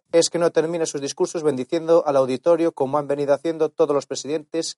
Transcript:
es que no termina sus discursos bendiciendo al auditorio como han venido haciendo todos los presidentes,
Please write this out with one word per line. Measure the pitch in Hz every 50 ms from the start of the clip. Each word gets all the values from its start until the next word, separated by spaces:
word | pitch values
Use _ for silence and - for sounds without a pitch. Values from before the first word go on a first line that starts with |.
| _ _ -
es | 165 160 -
que | - 170
no | 170 165 -
termina | 165 151 165 175 170 160
sus | 156 - 147
discursos | 139 135 - - 185 180 - 175 151
bendiciendo | 151 135 127 127 - 170 165 160 160 165 170 -
al | 151 139
auditorio | 135 135 123 131 123 - 170 170 160 170 165
como | - - 143 131 139 151
han | 143 139
venido | 143 143 143 135 143
haciendo | 135 - 165 160 160 156 151
todos | - - 160 143 143
los | 139 127
presidentes, | - 135 - - 131 151 160 147 _ - 165 160 - -